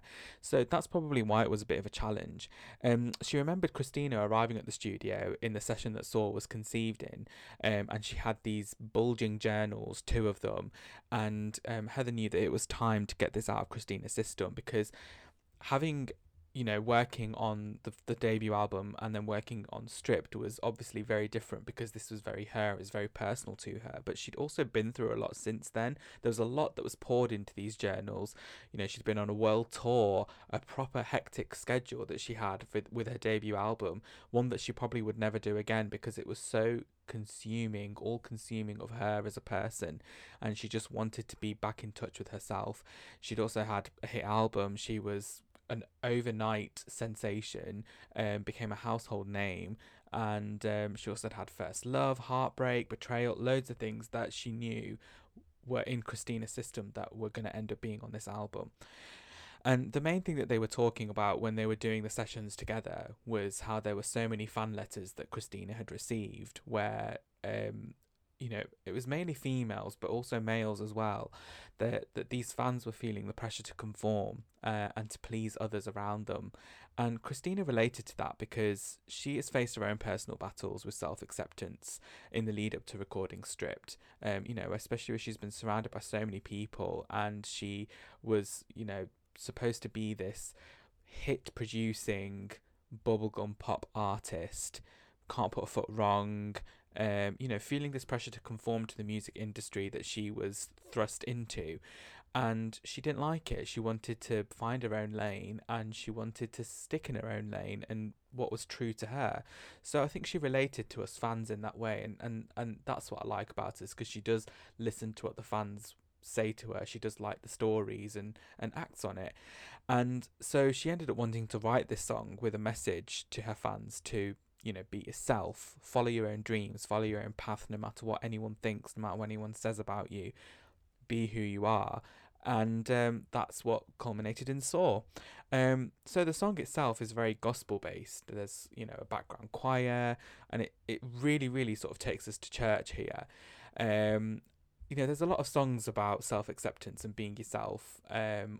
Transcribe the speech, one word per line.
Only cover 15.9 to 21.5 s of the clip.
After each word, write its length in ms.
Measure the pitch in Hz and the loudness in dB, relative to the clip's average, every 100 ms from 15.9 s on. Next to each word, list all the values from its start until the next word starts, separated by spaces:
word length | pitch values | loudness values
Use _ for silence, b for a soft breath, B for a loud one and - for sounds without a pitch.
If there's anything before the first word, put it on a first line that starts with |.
| 147 123 - _ - - | 2 -2 -8 _ -20 -8
you 100 | 131 | -2
know, 160 | 117 107 | 2 2
working 540 | 110 117 123 - 110 | 6 6 6 0 -4
on 460 | 113 110 104 107 113 | 0 0 0 -4 -6
the, 100 | - - - | -10 -6 -4
the 80 | |
debut 400 | 113 117 110 107 | 2 4 4 4
album 420 | 104 104 95 101 107 | 4 4 2 -4 -4
and 160 | 110 107 | -2 -2
then 100 | 104 | 0
working 400 | 104 - 113 - | -2 -2 -6 -6
on 140 | 110 113 | -8 -8
Stripped 480 | - - 98 - 110 | -4 4 4 2 -4
was 240 | 117 117 | -4 0
obviously 400 | 117 113 - 107 | -2 -2 -4 -4
very 260 | 107 107 107 | 2 2 2
different 380 | 113 - | -2 -4